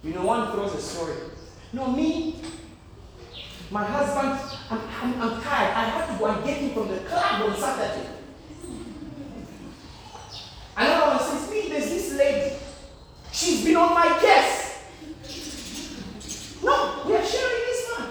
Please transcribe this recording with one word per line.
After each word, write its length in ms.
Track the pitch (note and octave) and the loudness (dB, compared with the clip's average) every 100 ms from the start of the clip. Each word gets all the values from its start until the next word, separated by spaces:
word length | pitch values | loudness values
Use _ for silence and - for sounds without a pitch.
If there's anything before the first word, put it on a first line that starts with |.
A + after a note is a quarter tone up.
You 80 | D#3 | -4
know, 140 | F3 F#3 | -2 2
one 260 | A#3 G#3 | 2 2
throws 220 | G3+ G3+ | 0 -2
a 80 | - | -2
story. 340 | - E3+ D#3+ - - - - - - | -6 -4 -4 -6 -8 -12 -16 -18 -10
"No, 160 | B3 C4 | -4 0
me, 540 | C4+ D#4 E4 D#4+ - E4 - - - - - - - - - - - - | 2 2 2 -2 -4 -10 -12 -16 -18 -20 -20 -20 -18 -16 -14 -14 -14 -6
my 140 | G3+ D4 | -4 0
husband, 540 | D4 C#4+ C#4 C4+ C4+ - - - | 2 2 4 2 0 -4 -10 -6
I'm, 100 | A3 - - | -6 -4 -4
I'm, 200 | B3 A#3+ | -2 0
I'm 200 | A#3 A3+ | 0 0
tired. 300 | C#4+ C#4 A3+ A3+ | 0 2 4 2
I 100 | A3 | 0
have 240 | D#4+ E4 | 0 -2
to 60 | G3 | 0
go 80 | G#3+ | 2
and 180 | G3+ | 2
get 140 | C4+ C#4+ | 0 0
him 140 | C4 | 0
from 140 | A3 G3 | -2 -2
the 80 | F#3 | -4
club 420 | - F4 - G3+ G#3+ | 0 2 2 4 2
on 80 | F#3+ | 2
Saturday." 540 | F#3+ - D3 - F3 - - - - D4+ F4 - - D4+ D4+ - C#4+ - - - - - - - - - - - - - - G3+ | 0 0 -2 -2 -6 -10 -14 -18 -16 -14 -12 -10 -10 -12 -12 -12 -12 -12 -12 -14 -14 -14 -16 -16 -16 -16 -14 -14 -14 -16 -12 2
Another 320 | C4+ E4 D4 C4 | 4 6 6 4
one 40 | |
says, 280 | - C#4+ - | 2 -2 -2
"Me, 180 | G#4+ E4+ | -2 0
there's 200 | D4 - | 0 0
this 240 | F4 - C#4 | 0 -2 2
lady. 380 | C#5+ C#4 C#4 - - - - - - - - | 2 2 0 -4 -10 -14 -18 -20 -20 -20 -8
She's 320 | - F4 G#3+ | -2 0 2
been 120 | D#4 E4 | 6 8
on 180 | E4+ | 8
my 240 | E4+ E4 - | 8 6 8
case. 600 | G4+ G4 - - - - - - - - - E4+ - - - - - - - G#3 - - - - | 10 10 8 2 -4 -8 -14 -16 -14 -14 -12 -10 -10 -10 -10 -10 -10 -10 -10 -10 -10 -10 -12 -4
No, 400 | G#4+ C#4+ C#4+ - - | 4 4 4 -2 2
we 80 | G#4+ | 2
are 80 | |
sharing 400 | - - B4+ A#4 A#4+ | 2 0 0 0 0
this 120 | - - A#4 | -2 -2 -4
man." 80 | - | -6